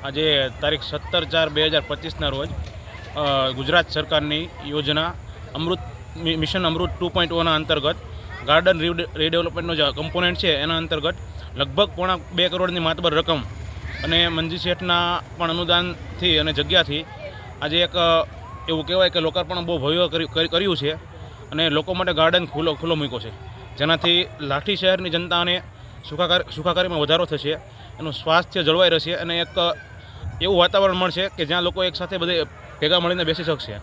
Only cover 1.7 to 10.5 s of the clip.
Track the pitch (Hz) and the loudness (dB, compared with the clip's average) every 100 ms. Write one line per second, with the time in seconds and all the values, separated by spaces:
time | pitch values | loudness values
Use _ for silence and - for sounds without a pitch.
1.7 | 156 - 147 160 - 147 135 147 - - | 2 0 -6 -6 -4 -4 -2 -4 -6 -10
2.7 | - - - - 139 147 139 131 127 135 | -12 -14 -14 -10 -2 2 2 2 0 4
3.7 | 170 160 151 151 156 147 151 165 - 147 | 4 4 -2 0 0 2 -4 -4 -10 -6
4.7 | 147 143 151 165 175 - - - 143 165 | -4 0 0 -2 -6 -12 -14 -12 -6 -4
5.7 | 180 - - - - 165 160 156 190 175 | -4 -6 -14 -14 -8 -4 -2 0 0 0
6.7 | 165 175 - 175 185 170 170 165 156 156 | 0 -2 -2 -2 0 0 2 2 2 2
7.7 | 156 143 175 - - - - - 151 180 | 0 2 -2 -8 -14 -14 -12 4 6 8
8.7 | 180 165 170 170 - 156 165 170 170 170 | 4 2 -2 -4 0 2 2 0 -4 -4
9.7 | 165 143 135 156 170 180 175 190 | 2 2 2 -4 0 0 2 2